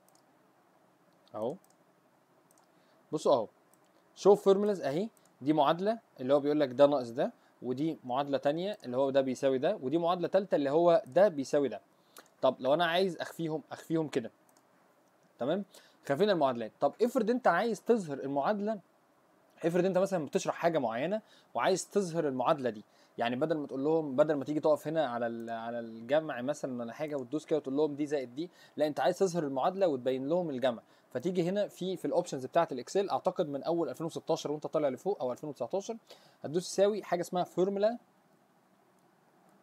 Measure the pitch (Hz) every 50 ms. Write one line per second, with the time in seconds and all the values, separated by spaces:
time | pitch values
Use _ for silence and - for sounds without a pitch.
0 | _ _ _ _ _ _ _ _ _ _ _ _ _ _ _ _ _ _ _ _
1 | _ _ _ _ _ _ - 107 110 123 165 190 _ _ _ _ _ _ _ _
2 | _ _ _ _ _ _ _ _ _ _ _ _ _ _ _ _ _ _ _ _
3 | _ - 151 156 - 196 143 120 104 - _ _ _ _ _ _ _ _ _ _
4 | _ _ _ - - 185 202 202 - 196 196 196 208 208 202 175 - 135 139 165
5 | 214 233 - _ _ _ _ - 127 143 156 156 139 143 165 170 190 208 233 226
6 | - _ - - 131 127 143 147 135 147 151 151 147 127 123 123 143 143 147 135
7 | 123 117 117 131 170 240 - _ _ _ _ _ 120 123 127 131 156 160 147 -
8 | - 123 120 135 143 143 139 131 - 143 151 165 180 202 208 - - 127 123 127
9 | 139 139 131 139 135 131 123 - 143 135 135 127 139 170 - - 139 127 147 170
10 | 170 165 180 180 170 151 - 170 143 - 190 160 143 135 143 165 170 175 170 160
11 | - 131 127 170 202 208 160 139 131 - - 147 143 120 107 98 - _ _ _
12 | _ _ - - - _ _ _ - 131 127 - 127 127 147 165 175 165 165 185
13 | 196 190 160 - 127 - - - 165 156 156 151 - - 135 - - - 165 160
14 | 160 135 - 135 113 107 - _ _ _ _ _ _ _ _ _ _ _ _ _
15 | _ _ _ _ _ _ _ - 120 139 170 202 196 - - - - - _ _
16 | - - 139 139 202 214 196 165 139 131 123 120 110 107 - - 139 143 - -
17 | 220 247 - 262 214 202 247 247 - 202 170 175 220 233 208 - - - 233 226
18 | 185 147 143 131 - 139 139 143 135 185 214 196 202 214 220 190 - _ _ _
19 | _ _ _ _ _ _ _ _ _ _ _ - - 170 170 180 175 190 175 180
20 | 196 190 190 175 143 123 - 185 - 156 - - - 170 160 151 131 110 113 120
21 | 143 175 208 220 - _ _ - _ _ - 123 123 165 190 170 - - - 202
22 | 196 170 156 170 156 143 131 127 120 143 160 143 127 120 107 107 - _ _ _
23 | _ _ _ - 117 120 123 127 151 156 165 151 143 - 120 135 135 151 160 165
24 | 156 143 127 135 151 151 151 139 131 143 151 151 - 160 151 143 - 151 160 160
25 | 147 123 120 120 120 117 117 117 113 113 117 113 113 117 120 120 117 113 113 113
26 | 113 117 143 156 160 151 135 120 123 135 147 - - 139 127 120 117 117 117 -
27 | 156 151 147 139 127 120 143 151 - - 165 147 143 139 135 143 156 151 143 139
28 | 151 139 151 143 127 120 120 139 170 175 - - - - _ - 147 156 143 143
29 | 131 175 175 - 196 190 170 175 156 139 135 131 131 180 185 196 196 170 143 123
30 | 123 131 131 131 135 139 165 185 180 160 135 123 131 127 117 104 - _ _ _
31 | _ _ - 127 - 180 185 180 165 175 196 208 202 147 - - 175 190 185 -
32 | - 143 123 170 175 - 165 135 127 127 - 170 165 - 143 120 - - - 190
33 | 202 175 139 - - 190 175 - 175 147 139 135 - 151 170 170 165 123 127 -
34 | 160 160 - 143 - - 165 151 - 139 147 151 - 147 - 156 151 139 127 123
35 | - 185 202 - 147 123 123 - - 151 139 - 123 117 - 196 196 - 226 233
36 | _ - - - - - _ _ - 127 147 180 175 - - - 196 208 220 196
37 | - - 180 175 170 - 185 180 170 - - 175 185 202 202 196 208 220 240 233
38 | _ _ _ _ _ _ _ _ _ _ _ _ _ _ _ _ _ _ _ _
39 | _ _ _ _ _ _ _ _ _ _ _ _